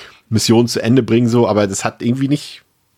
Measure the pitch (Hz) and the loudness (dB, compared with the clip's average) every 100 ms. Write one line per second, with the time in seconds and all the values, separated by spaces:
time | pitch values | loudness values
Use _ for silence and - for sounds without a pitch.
0 | - - _ 107 - 113 120 - 110 131 | -20 -20 _ -2 2 2 2 -2 0 0
1 | 110 113 123 120 113 104 104 95 113 - | 2 0 2 2 2 2 0 -2 -8 -6
2 | 113 127 135 147 - - _ _ _ | -4 -2 -2 -4 -6 -20 _ _ _